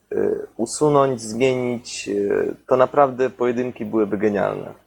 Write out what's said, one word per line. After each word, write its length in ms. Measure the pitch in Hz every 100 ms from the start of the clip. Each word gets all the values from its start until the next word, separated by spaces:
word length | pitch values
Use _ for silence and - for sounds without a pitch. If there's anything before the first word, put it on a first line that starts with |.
| _
y, 340 | 101 104 - - -
usunąć, 640 | 117 - 151 143 135 123
zmienić, 880 | 110 113 131 127 123 120 - - 107
y, 480 | 101 101 98 92 - -
to 80 | 127
naprawdę 540 | 127 143 139 123 127
pojedynki 540 | - 123 120 127 -
byłyby 340 | 107 110 101 104
genialne. 560 | 104 98 104 95 87 -